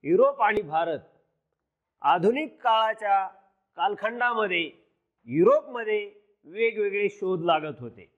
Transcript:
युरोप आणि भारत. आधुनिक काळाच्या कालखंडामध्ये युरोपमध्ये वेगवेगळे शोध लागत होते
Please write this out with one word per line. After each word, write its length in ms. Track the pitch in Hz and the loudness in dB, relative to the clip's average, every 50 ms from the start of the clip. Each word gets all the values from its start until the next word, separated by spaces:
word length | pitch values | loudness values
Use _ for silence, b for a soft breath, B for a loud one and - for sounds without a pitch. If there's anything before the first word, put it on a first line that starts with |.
| - | 0
युरोप 360 | 143 170 208 254 277 277 269 | 2 4 4 4 4 4 2
आणि 200 | 226 208 214 208 | 0 0 0 -2
भारत. 360 | 202 143 151 160 170 170 - 269 - _ _ _ _ _ _ _ _ _ _ _ _ _ _ _ _ _ _ _ | -4 -2 -2 -2 -2 -2 -4 -6 -8 _ _ _ _ _ _ _ _ _ _ _ _ _ _ _ _ _ _ _
आधुनिक 580 | - 143 160 180 170 202 240 277 311 285 - _ | 0 0 0 2 2 0 0 0 -4 -8 -10 _
काळाच्या 600 | - 247 220 220 220 220 220 220 214 202 196 196 190 190 - - _ _ _ _ _ _ _ 170 | 0 0 2 2 2 0 -2 -4 -2 0 0 0 0 -4 -12 -18 _ _ _ _ _ _ _ -2
कालखंडामध्ये 840 | 170 196 208 - 196 220 233 240 240 240 240 220 214 196 175 170 165 143 - _ _ _ _ _ _ _ _ _ _ 117 | -2 -2 -2 -2 -6 -6 -4 -2 -2 -2 0 0 -2 0 0 -2 -4 -4 -10 _ _ _ _ _ _ _ _ _ _ -6
युरोपमध्ये 720 | 123 151 175 220 277 311 302 294 247 233 226 214 214 208 208 202 196 _ _ _ _ _ _ | 0 4 6 6 6 4 2 -4 -8 -6 -4 -2 -2 -2 -4 -8 -16 _ _ _ _ _ _
वेगवेगळे 640 | 147 170 208 226 226 214 214 208 202 190 202 208 196 | -16 -4 -2 -2 -2 0 0 -2 -2 0 0 -2 -2
शोध 360 | - - 208 185 185 170 165 | -2 -4 -4 -4 -4 -2 0
लागत 360 | 175 165 160 151 156 139 113 | 0 0 0 0 -6 -10 -12
होते 280 | 120 117 - 104 87 _ _ | -14 -16 -16 -18 -20 _ _